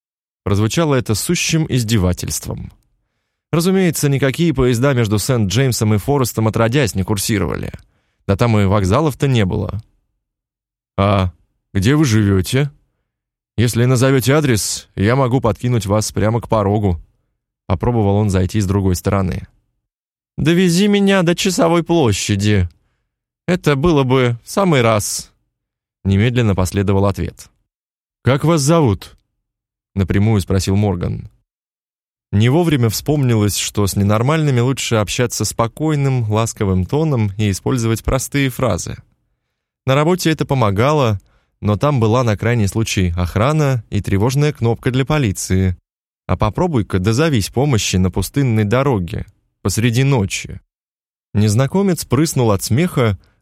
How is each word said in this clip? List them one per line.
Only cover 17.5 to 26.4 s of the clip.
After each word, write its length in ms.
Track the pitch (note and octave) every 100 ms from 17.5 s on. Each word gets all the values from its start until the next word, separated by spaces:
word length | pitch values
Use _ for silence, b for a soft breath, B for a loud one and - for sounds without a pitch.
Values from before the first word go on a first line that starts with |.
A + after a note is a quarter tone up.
| _ -
Попробовал 500 | F2+ - A#2+ G2+ G2+
он 140 | G#2+
зайти 300 | F#2 F#2 A2
с 60 | F#2+
другой 300 | G2+ F#2+ F2+
стороны. 500 | - G2 F#2 - - _ _ _ _ _ _ _ _ -
«Довези 520 | C3+ E3+ F#3 E3+ G#3
меня 340 | G3+ G3 G3
до 120 | E3+
Часовой 480 | F3 G3 F3 E3+ E3+
площади. 840 | D#3+ E3+ B2+ F#2+ - G2+ G#2 G#2 F2 _ _ _ _ _ _ _ -
Это 300 | F3+ D#3+ C#3
было 280 | E3 D3+
бы 340 | C3 C3+ B2 A#2
в 60 | -
самый 300 | - G3 C#3+
раз». 520 | A2+ G#2+ - - - _ _ _ _ _ _ _
Немедленно 520 | G2 G2 A2+ A#2+